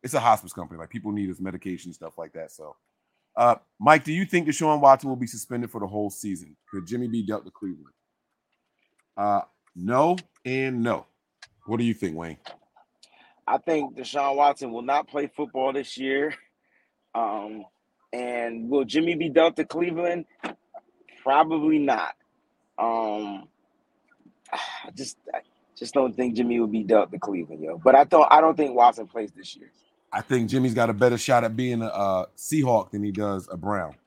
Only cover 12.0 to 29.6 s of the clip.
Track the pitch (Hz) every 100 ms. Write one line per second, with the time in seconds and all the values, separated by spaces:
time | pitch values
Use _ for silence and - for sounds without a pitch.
12 | 92 78 85 76 - - _ _ _ _
13 | _ _ _ _ - 131 - 156 139 123
14 | 127 143 139 139 143 139 131 113 123 143
15 | 147 147 147 - 143 131 131 135 131 -
16 | 135 135 151 143 _ _ _ _ _ _
17 | _ - 113 104 104 110 95 _ _ _
18 | _ 120 123 120 117 117 117 139 120 135
19 | 165 170 165 139 165 - 151 156 175 165
20 | 175 175 160 _ - - _ - _ _
21 | _ - 131 139 156 160 156 156 139 113
22 | 82 - _ _ _ _ _ - 117 113
23 | 110 107 104 101 - _ _ _ _ _
24 | _ _ _ _ _ - - - - -
25 | - - - - - _ _ - 117 143
26 | 131 110 127 113 120 120 113 110 98 107
27 | 98 95 - 95 80 78 78 85 127 131
28 | 143 165 151 151 160 160 143 123 120 113
29 | 104 117 104 - 95 -